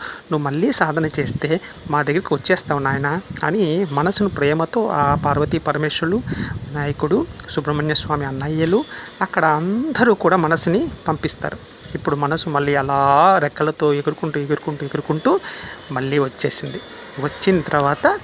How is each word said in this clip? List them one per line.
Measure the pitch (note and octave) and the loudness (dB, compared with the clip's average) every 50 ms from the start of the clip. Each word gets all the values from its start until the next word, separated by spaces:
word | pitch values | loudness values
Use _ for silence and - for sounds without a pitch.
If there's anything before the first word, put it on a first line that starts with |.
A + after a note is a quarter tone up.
| - - - - - - E3 | -10 -14 -14 -14 -8 -4 -2
నువ్వు | D3+ D3 | -2 -2
మళ్ళీ | C#3 C#3 D#3 F3+ C#4+ C4 | -2 0 0 0 0 2
సాధన | - F3 D#3 D3 E3 D#3 | 2 2 2 2 0 0
చేస్తే | D#3 - D3+ C#3 - - - - C#3+ D#3+ F#3+ - - - - - - | 0 0 -2 -4 -2 -2 -4 0 0 0 0 -2 -8 -18 -16 -6 -2
మా | C#3+ D3 C#3+ | 0 0 2
దగ్గరికి | D3 D3 F3+ - - D3+ | 2 0 0 0 0 -2
వచ్చేస్తావు | C#3 - - F#3 F3+ - - D3 C#3+ | -2 2 0 0 0 2 -2 -2 0
నాయనా | C3+ C3+ C#3 C#3 C#3 C#3+ D#3 F#3 - - - - D3 | 0 0 0 0 0 0 -2 -2 -4 -8 -8 -4 -2
అని | D3+ F3 A3 F#3+ D#3 D#3 F#3 G3+ D3+ | 0 2 2 2 2 2 0 0 0
మనసును | C#3+ C#3+ D3+ F#3+ G3 - G#3 F#3+ | 0 0 0 2 2 2 0 0
ప్రేమతో | E3 D3 C#3+ C#3+ D#3 D#3+ E3 - - A#3+ G#3+ | 0 0 2 2 2 2 0 -2 0 -2 0
ఆ | - - D3 C#3+ C#3+ D3 | 0 0 2 2 2 2
పార్వతీ | D3 D3+ D3 C#3+ C#3+ D3+ - - D#3+ | 2 2 0 2 2 0 0 0 -2
పరమేశ్వరులు, | - D3+ D3 D3 D3+ D3 - - E3 E3 F#3+ A#3+ B3 - - - - - - | 0 -2 -2 0 -2 -2 -2 -2 -2 0 0 -2 -2 -4 -6 -6 -6 -6 -6
వినాయకుడు, | - - - C#3 D3 C#3+ D3 C#3+ - D#3 D3+ F3+ B3+ E4+ - - - - - | -8 -8 -8 -6 -4 -4 -4 -2 -2 0 2 2 2 0 -2 -8 -14 -14 -6
సుబ్రహ్మణ్య | - D#3+ C#3 D3 D3+ D3 D3+ D#3 D3+ | -6 -4 -2 0 0 0 0 0 0
స్వామి | - - - D3+ D3 C#3+ | 0 0 0 -2 -2 -2
అన్నయ్యలు, | C3+ C3+ C3+ C#3 D3+ D#3 D#3 D#3+ E3 F#3 A#3+ D4+ - - - - - - - | -4 -4 -6 -4 -2 0 0 2 4 2 2 2 0 -10 -14 -14 -16 -6 -6
అక్కడ | F#3+ - - F#3 D#3+ | -6 -2 0 2 4
అందరూ | D#3+ D3+ D3+ E3 F#3 G#3 A#3 C#4 D#4+ B3+ - B3+ A#3+ G3+ | 4 4 4 2 0 0 0 0 -2 2 4 6 4 4
కూడా | - - E3 F3+ | 4 4 4 4
మనసుని | F#3 D#3+ D3+ E3 D#3 - F3 E3+ A#3 E4+ D#4 - - - - | 4 4 2 2 2 2 2 2 2 0 0 -6 -6 -4 -4
పంపిస్తారు. | D3+ - - D#3 - - - - - - - - - - - - - | -4 -2 -2 -4 -4 -4 -6 -8 -8 -8 -14 -18 -20 -20 -18 -10 -10
ఇప్పుడు | - - D#3 D3 | -4 -2 -2 0
మనసు | C#3+ D3 C#3+ D#3+ D#3+ - E3 | 0 0 0 0 -2 -2 0
మళ్ళీ | D3 C#3+ C#3+ C#3+ C#3+ | 0 0 2 2 2
అలా | C#3 C3+ C#3 C#3 C#3 C#3 C#3 C#3 D3 E3 F#3+ F#3+ F3 | 0 2 2 2 2 4 6 6 8 8 6 6 4
రెక్కలతో | D3 D3 - - D#3 D#3 D3+ - D#3+ D3 C#3+ | 2 0 -2 0 -2 -2 0 0 2 2 2
ఎగురుకుంటూ, | C#3+ C#3+ D3+ - - - D#3 D3 D3 | 2 0 -2 -4 -2 -6 -4 -4 -4
ఎగురుకుంటూ, | C#3+ C#3 D3 - - D#3+ D3 C#3+ D3 | -2 -2 -2 -2 -2 -6 -6 -6 -8
ఎగురుకుంటూ | C3+ - D3 - - D3+ D#3 - B3+ F#4 G4 - - - - - - - - - - C3+ | -4 -4 -6 -2 -2 -2 0 2 2 2 2 0 -4 -12 -12 -12 -14 -14 -14 -12 -8 -4
మళ్ళీ | B2+ C3+ C3+ C#3+ D3 | -4 -2 0 2 2
వచ్చేసింది. | C#3 C3 - - - C3+ - - C#3+ C#3 C3+ - - - - - - - - C#3 | 0 0 -2 -2 -4 -4 -2 -4 -8 -8 -10 -10 -12 -14 -18 -18 -18 -14 -10 -4
వచ్చిన | C3+ D3 - - - F#3+ F#3+ E3+ | -4 -4 -4 -2 2 2 2 2
తర్వాత | C#3 - D3+ D3 C#3 C#3 D3 - - D#4+ G4+ G4+ | 2 0 0 2 2 2 0 2 2 2 2 2